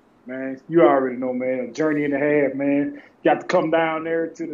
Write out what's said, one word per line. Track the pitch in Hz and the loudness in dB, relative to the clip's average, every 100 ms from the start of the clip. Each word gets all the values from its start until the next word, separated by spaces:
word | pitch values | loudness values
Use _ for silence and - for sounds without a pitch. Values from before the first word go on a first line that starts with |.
| _ _ - | _ _ -14
Man, | 131 131 131 - | -10 -8 -10 0
you | 165 | 6
already | 156 139 131 123 | 6 6 2 -2
know, | 127 | -4
man, | 127 127 127 | -4 -4 -4
a | 117 | -6
journey | 117 156 147 | -2 -2 0
and | 147 | -2
a | 139 | 0
half, | 147 147 139 135 | 2 2 0 0
man. | 143 143 143 - - _ | 0 0 -2 -6 -18 _
Got | - - | 0 0
to | - | 0
come | 180 160 | 0 2
down | 165 160 160 | 2 0 -2
there | 160 165 165 | -2 -2 -4
to | - 165 | -6 -10